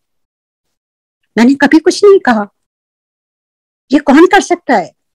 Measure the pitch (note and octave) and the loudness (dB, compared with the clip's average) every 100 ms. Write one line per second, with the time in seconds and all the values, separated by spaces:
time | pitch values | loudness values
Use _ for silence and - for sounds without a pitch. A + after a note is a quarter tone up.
0 | _ _ _ _ _ _ _ _ _ _ | _ _ _ _ _ _ _ _ _ _
1 | _ _ _ - A#3+ C#4 C#4+ D#4+ F4+ - | _ _ _ -2 -2 0 -2 -2 -2 0
2 | G4+ G4 D4 A3 G3+ _ _ _ _ _ | 2 2 0 -4 -6 _ _ _ _ _
3 | _ _ _ _ _ _ _ _ - C#4+ | _ _ _ _ _ _ _ _ -4 -4
4 | - C#4 F4+ G4 - E4+ - A3+ D#3+ _ | 0 2 2 2 -2 -8 -4 -4 -6 _
5 | _ | _